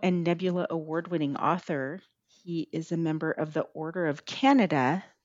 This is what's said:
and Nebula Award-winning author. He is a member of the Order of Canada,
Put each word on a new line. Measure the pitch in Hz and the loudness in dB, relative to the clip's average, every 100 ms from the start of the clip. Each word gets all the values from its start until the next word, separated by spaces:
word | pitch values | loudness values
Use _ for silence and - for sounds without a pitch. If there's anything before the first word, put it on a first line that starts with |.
and | 185 175 170 | 2 2 2
Nebula | 175 185 180 - | 2 0 0 -2
Award-winning | 165 156 160 170 170 143 139 | -4 -4 -4 -2 -2 0 0
author. | 147 175 - 147 135 190 - _ _ | 0 0 -2 -4 -4 -8 -14 _ _
He | _ 180 165 - | _ -8 -6 -4
is | 165 160 | -8 -4
a | 165 | -2
member | 160 156 160 | 0 0 -2
of | - 156 | -2 -2
the | 156 - | -2 -4
Order | 151 160 180 160 | -6 -8 -2 -2
of | 147 - | -2 -8
Canada, | - 269 277 202 143 127 185 - _ | 0 4 6 4 4 2 0 -4 _